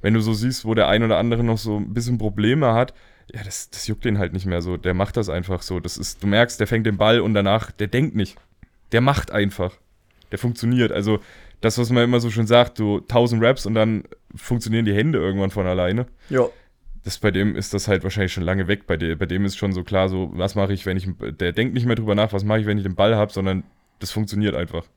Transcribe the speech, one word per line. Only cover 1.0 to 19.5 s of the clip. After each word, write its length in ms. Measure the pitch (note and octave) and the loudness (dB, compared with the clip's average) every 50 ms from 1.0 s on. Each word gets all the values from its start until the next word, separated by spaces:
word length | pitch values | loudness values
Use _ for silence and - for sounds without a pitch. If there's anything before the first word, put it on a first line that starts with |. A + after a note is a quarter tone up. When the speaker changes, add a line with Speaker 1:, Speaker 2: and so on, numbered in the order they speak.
| A#2 | 4
Speaker 1:
oder 140 | A2 G#2+ | 2 2
andere 260 | D#2+ G#2 A#2 A#2 A2+ A#2+ | 2 2 2 0 0 0
noch 140 | A#2 A2 | 0 0
so 200 | G#2+ G#2+ A2+ G#2 | -2 -2 -4 -4
ein 160 | G#2+ G#2 - G2+ | -4 -4 -4 -4
bisschen 240 | A#2+ A2+ A#2+ B2 | -4 -2 -2 -2
Probleme 560 | A2+ G#2+ G#2+ G2 G#2 G#2 A2 B2+ D#3 D3 B2 A2+ | -2 -2 -2 -2 2 2 2 2 4 2 2 4
hat, 200 | A2+ B2+ B2+ - - - - _ _ _ - - | 2 0 0 -4 -20 -20 -20 _ _ _ -16 -14
ja, 80 | G#2+ G2+ | -12 -12
das, 260 | G2 - - - _ | -10 -12 -12 -14 _
das 180 | - - - | -14 -10 -6
juckt 160 | - G#2+ - - | -6 -6 -4 -2
den 140 | B2 G#2 | -2 0
halt 160 | G2+ F#2+ F2+ - | 0 -2 -2 -4
nicht 120 | F#2+ F#2 | -4 -4
mehr 160 | F#2+ F2 E2+ | -2 -4 -2
so, 160 | E2+ F2+ F2+ | -2 -4 -6
der 160 | E2 - F#2 F2+ | -4 -2 -2 0
macht 220 | F2+ G2 - - | 0 0 0 0
das 120 | A#2+ G#2+ F#2 | -4 -2 -2
einfach 320 | D2+ F2 E2+ F#2+ F#2+ F2 | -4 -4 -4 -4 -6 -6
so, 180 | - - F#2 F2+ | -4 -6 -6 -6
das 180 | E2 F2 - | -6 -8 -10
ist, 240 | - F#2 - - - | -8 -10 -10 -10 -4
du 60 | - | -2
merkst, 320 | G2+ G2+ G#2+ A#2+ A#2+ - - | 2 4 4 4 2 2 -4
der 80 | G#2+ | -2
fängt 180 | - B2 A2+ A2 | 0 0 0 0
den 120 | A2+ G#2 | 0 0
Ball 240 | F#2+ G#2+ A2 A#2 A#2+ | 2 4 4 4 4
und 120 | F#2 G#2 A2 | 2 2 2
danach, 380 | G#2 G2 F#2+ G2+ A2 - - | 2 2 2 2 0 0 -6
der 160 | - - G#2 | -8 -6 -6
denkt 280 | G2+ - B2 D3+ D#3 - | -2 0 0 0 0 0
nicht, 200 | G#2+ G2 - - - _ _ _ _ - _ _ _ _ - | -2 -2 -4 -6 -20 _ _ _ _ -20 _ _ _ _ 0
der 100 | - A2+ | 2 4
macht 300 | B2 C3+ C#3+ C3+ - - | 4 4 2 0 -4 -4
einfach, 420 | - G#2+ G#2 G2 - - F2 F2+ - _ _ _ _ _ _ _ _ _ _ _ | 0 0 0 0 0 -4 -6 -6 -6 _ _ _ _ _ _ _ _ _ _ _
der 80 | - G2 | -10 -4
funktioniert, 520 | - A#2+ A#2 - - A#2 B2 B2+ A#2+ A2 | -4 -4 -4 -2 0 2 4 4 4 2
also 280 | - F2+ G2 G#2+ A2 G2+ - - - - - - - _ | 2 0 0 0 0 0 -2 -10 -20 -20 -20 -20 -14 _
das, 160 | - A2+ A2 | 0 0 2
was 120 | - A#2+ A2 | 2 0 2
man 120 | B2 B2 A#2+ | 4 2 4
immer 160 | A#2+ B2 A#2+ | 4 2 2
so 100 | A#2 A#2 | 2 0
schön 180 | G#2 A#2 A2+ | 0 0 2
sagt, 300 | G#2 A#2+ A#2+ B2 A#2+ - | 6 6 6 6 4 0
so 220 | - A2 G#2 G#2 F#2+ | -2 -2 0 0 -2
tausend 440 | - _ A#2+ A#2+ A#2+ A#2+ A#2 A2 A2+ | -2 _ 2 2 2 4 2 4 4
Raps 220 | A#2 C3+ - - | 4 2 2 -2
und 80 | G2 A2+ | -2 0
dann 280 | A2+ A2 A2+ A2 G#2 - - - _ _ _ - | 2 2 2 0 -2 -6 -10 -20 _ _ _ -20
funktionieren 500 | - - - B2 A#2+ - G#2+ A2 A2+ A2+ | -18 -4 -2 -2 -2 0 0 0 2 2
die 100 | G#2 G2 | 2 2
Hände 240 | G#2 A2+ D#3+ D#3 A2 | 2 2 2 2 2
irgendwann 320 | D#2+ F#2+ F#2+ G2 G2 F#2+ | 0 0 0 0 0 0
von 160 | - G#2 F#2 | 0 -2 -2
alleine. 400 | F2+ F#2 F#2 F2+ F2+ G2 A#2 B2 - - - - - | 0 0 0 0 0 0 -2 -4 -6 -10 -20 -10 -2
Speaker 2:
Ja. 180 | C#3 B2+ A#2+ A#2+ - - _ _ _ _ _ - - - - | 0 2 2 0 -2 -12 _ _ _ _ _ -16 -16 -12 -10
Speaker 1:
Das, 140 | G2 - - | -12 -8 -2
bei 120 | - G#2+ | 0 0
dem 240 | F#2 F#2 G2+ G#2+ F2+ | 2 2 0 0 0
ist 180 | - G2 - - | -2 -6 -4 -4
das 140 | G2 - | -4 0
halt 160 | G#2+ G2+ F#2 - | 0 0 0 0
wahrscheinlich 300 | F#2+ - G#2 G2 F2+ - | -4 -2 -2 -2 -2 -2
schon 100 | G2 F2 | -4 -2
lange 240 | E2+ F#2 G2 F#2+ | -2 0 0 0
weg, 180 | F2 G#2 G2+ - | 0 -2 -4 -2
bei 100 | - F2+ | -4 -2
de-, 180 | D#2 E2+ E2 E2 | -2 0 -2 -2
bei 100 | D#2+ G2 | -2 -4
dem 180 | D#2 F2 F#2+ G2+ | -4 -2 -2 -2
ist 120 | G2 | -2